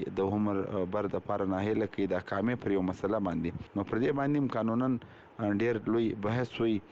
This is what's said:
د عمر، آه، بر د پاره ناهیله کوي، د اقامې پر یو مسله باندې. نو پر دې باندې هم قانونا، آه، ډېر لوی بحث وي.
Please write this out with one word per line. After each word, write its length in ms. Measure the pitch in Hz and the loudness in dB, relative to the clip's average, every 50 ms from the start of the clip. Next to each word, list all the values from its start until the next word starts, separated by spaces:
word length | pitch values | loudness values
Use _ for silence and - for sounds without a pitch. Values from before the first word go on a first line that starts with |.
| - - 95 98 | 0 -2 -2 0
د 20 | 95 98 104 | 0 2 2
عمر، 220 | 104 104 104 101 98 | 2 2 2 2 0
آه، 240 | 95 - 104 95 90 90 98 | -2 -2 -2 -2 -2 0 -2
بر 100 | 104 101 95 98 | -2 -2 -2 -4
د 20 | 92 - | -4 -4
پاره 200 | - 101 101 98 95 92 | -2 -2 0 0 0 0
ناهیله 320 | 95 101 107 107 110 107 | 0 0 0 0 0 0
کوي، 200 | 98 - - 98 | -2 -2 -2 -2
د 80 | 92 92 90 | 0 0 -2
اقامې 320 | 90 - 101 98 104 120 123 - | -4 -4 -4 -2 0 0 -2 -2
پر 80 | - 101 98 | 0 0 2
یو 60 | 98 92 92 | 2 2 0
مسله 280 | 92 - - 95 107 110 98 | -2 -2 -2 0 0 0 0
باندې. 240 | 90 82 82 80 85 - - - - - | 0 0 0 0 -2 -2 -4 -8 -6 -4
نو 80 | 101 98 | -4 -4
پر 120 | - 110 110 | -2 0 2
دې 140 | 135 151 143 139 | 2 2 2 2
باندې 180 | 139 143 147 147 | 2 2 2 2
هم 100 | 139 117 | 2 2
قانونا، 400 | - 113 110 113 113 120 131 131 127 | 0 0 0 2 2 2 2 2 0
آه، 580 | 117 - - - - - - - - 113 104 101 101 | 0 -4 -8 -18 -20 -20 -16 -8 -2 0 0 2 2
ډېر 120 | 113 120 117 107 107 110 113 | 2 2 2 0 0 0 2
لوی 140 | 117 117 107 92 104 98 107 | 2 2 2 0 -2 -2 0
بحث 200 | 117 127 123 - - - | 0 0 -2 -2 -2 0
وي. 160 | 113 113 107 98 - - | 2 2 2 0 -2 -4